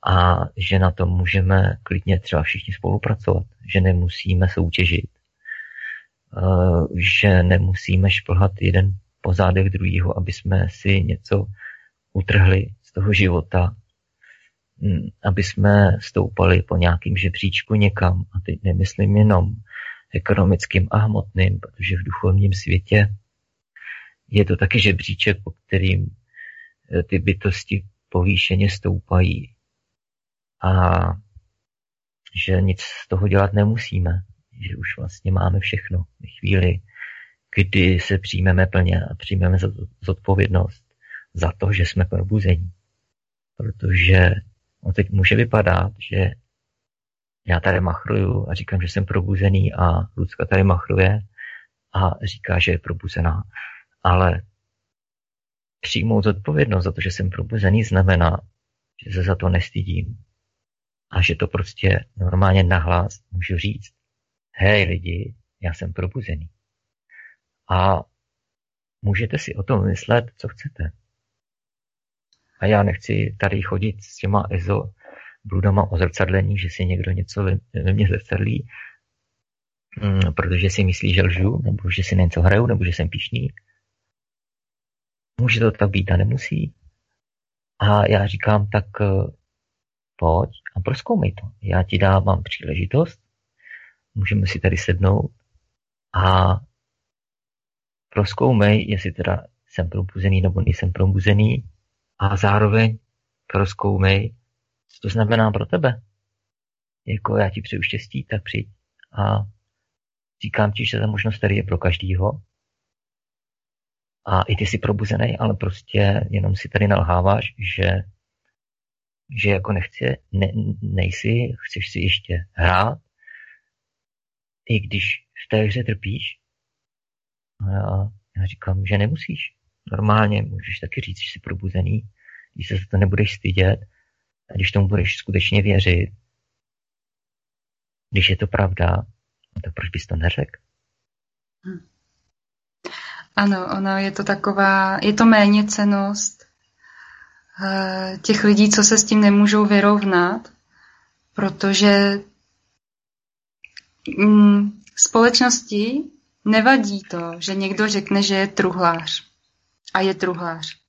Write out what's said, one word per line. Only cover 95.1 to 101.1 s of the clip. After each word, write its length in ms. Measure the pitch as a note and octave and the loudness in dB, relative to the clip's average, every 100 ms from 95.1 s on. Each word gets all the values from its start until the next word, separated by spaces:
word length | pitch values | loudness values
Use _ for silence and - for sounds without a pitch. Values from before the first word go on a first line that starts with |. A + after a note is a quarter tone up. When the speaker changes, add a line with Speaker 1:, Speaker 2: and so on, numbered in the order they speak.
| G#2 G2 _ _ _ _ _ _ _ _ | 2 -2 _ _ _ _ _ _ _ _
Speaker 1:
a 460 | F2+ F#2 F#2 F#2 F#2+ - _ _ _ _ _ _ _ _ _ _ _ _ _ _ | 0 2 4 4 0 -4 _ _ _ _ _ _ _ _ _ _ _ _ _ _
prozkoumej, 760 | - G2+ - B2+ A#2 G#2 G#2+ - | -4 -2 0 2 4 4 4 0
jestli 220 | G2 F#2 | -4 -6
teda 360 | - F2+ F#2 - _ _ | -6 -4 -4 -6 _ _
jsem 220 | - E2+ | -6 -6
probuzený 520 | G2 F#2 - F#2+ F#2+ | -4 -6 -4 0 2
nebo 200 | F#2 F#2 | 0 0
nejsem 300 | F2+ - F#2 | -2 -2 -2
probuzený. 720 | F2+ F#2+ | 0 0